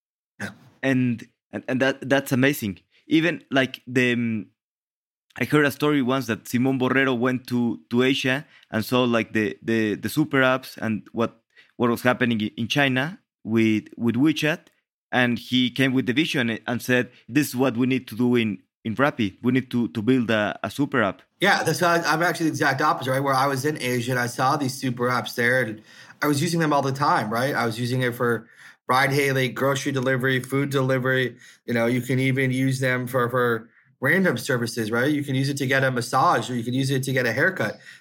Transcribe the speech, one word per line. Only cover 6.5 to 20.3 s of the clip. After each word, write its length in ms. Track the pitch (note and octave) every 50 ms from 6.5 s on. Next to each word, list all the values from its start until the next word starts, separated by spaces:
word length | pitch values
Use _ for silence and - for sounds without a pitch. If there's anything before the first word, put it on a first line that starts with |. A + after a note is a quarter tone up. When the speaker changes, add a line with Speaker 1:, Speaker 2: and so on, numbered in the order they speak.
| - A#2+ B2+ C3 C3+ C3
Speaker 2:
Borrero 380 | B2+ B2 B2 C3 C3+ C3 C3
went 300 | A#2 A#2+ B2+ B2+ B2 C3 -
to, 320 | B2 B2 A#2+ A#2 - - - _
to 120 | A#2 A#2+ B2+
Asia 440 | C3 C#3 C3+ - C3 B2+ C#3+ D3+ - _ - _ _
and 140 | - A2 G#2+
saw, 200 | - C3 B2 B2+
like, 300 | B2 A#2+ A#2 A2 A2 G#2+
the, 240 | A2 G#2+ G2+ - - -
the, 340 | - A2+ A2+ A2 G#2+ G2+
the 120 | - - A2
super 320 | - D3 D#3 D3+ D3 C3+
apps 380 | C3 C3 C3 C3 C3 - - -
and 280 | - A2 A2 G2 - - -
what, 300 | A2 A#2 A2 - _ _ _ _ - - _ _
what 140 | - A#2+ A#2+
was 120 | A#2+ A2+ -
happening 380 | B2 B2 G#2+ B2+ A#2+ A#2 G#2+ G#2+
i-, 100 | G#2 -
in 120 | - A#2 G#2+
China 520 | - D3 C#3+ C#3 B2+ C3 C3 D#3 G3 - _ _ _ _ _
with, 400 | - A2 A2+ A2+ A2 A2 G#2+ - - -
with 200 | - A2+ A#2 G#2+
WeChat. 440 | A#2 C#3 D#3+ D3+ D3+ D3+ D3+ D#3+ - - _ _ _ _ _ _ _ _ _ -
And 260 | B2 B2 A#2+ A#2+ A2
he 320 | - - B2 B2+ B2+ A#2+
came 220 | - - C3 C3+ B2+
with 140 | C3 B2
the 60 | A2 A#2
vision 460 | C3 E3 - - D3+ A#2 A#2 A2+ - - -
and 120 | B2 A#2
said, 300 | - - B2 B2 B2 - - - _ -
"This 200 | A2+ C#3+ - -
is 80 | -
what 200 | B2 C3 C3 A#2
we 120 | A2+ C3 B2+
need 180 | C3 B2+ C3
to 100 | - A2+
do 200 | G#2 B2 B2 B2
in, 220 | A#2+ A2+ A2 G2 - - _ _ _ _
in 100 | A#2 G#2+
Rappi. 440 | F#2 C3+ D3 D3+ - A2+ G2 F#2 - -
We 80 | B2
need 180 | B2+ C3 B2+ - -
to, 160 | A#2+ A#2+ -
to 140 | - A#2 G#2
build 280 | A#2 C3 C3 A#2+ G#2